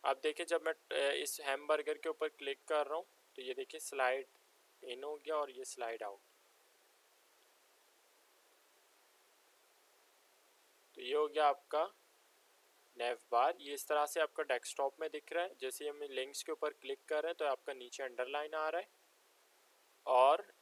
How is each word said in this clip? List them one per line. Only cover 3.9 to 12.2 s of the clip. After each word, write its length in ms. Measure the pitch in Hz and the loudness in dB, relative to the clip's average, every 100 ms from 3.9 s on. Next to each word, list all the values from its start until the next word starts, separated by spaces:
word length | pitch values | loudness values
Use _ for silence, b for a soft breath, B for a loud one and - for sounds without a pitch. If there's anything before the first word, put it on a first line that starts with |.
| 139 131 135 131 _ _ _ _ _ | 0 2 2 -4 _ _ _ _ _
इन 220 | 131 123 | -12 -10
हो 100 | 143 151 | -10 -10
गया 200 | 147 156 | -4 -4
और 140 | 139 | -4
ये 140 | 127 | -8
slide 380 | 127 - 117 113 | -12 -8 -8 -6
out। 180 | 104 98 _ _ _ _ _ _ _ _ _ _ _ _ _ _ _ _ _ _ _ _ _ _ _ _ _ _ _ _ _ _ _ _ _ _ _ _ _ _ _ _ _ _ _ _ _ _ _ - | -10 -12 _ _ _ _ _ _ _ _ _ _ _ _ _ _ _ _ _ _ _ _ _ _ _ _ _ _ _ _ _ _ _ _ _ _ _ _ _ _ _ _ _ _ _ _ _ _ _ -12
तो 60 | |
ये 120 | 123 | -2
हो 120 | 143 151 | 0 0
गया 180 | 147 147 | 4 4
आपका 380 | 139 _ 147 180 - _ _ | 4 _ -2 -2 -6 _ _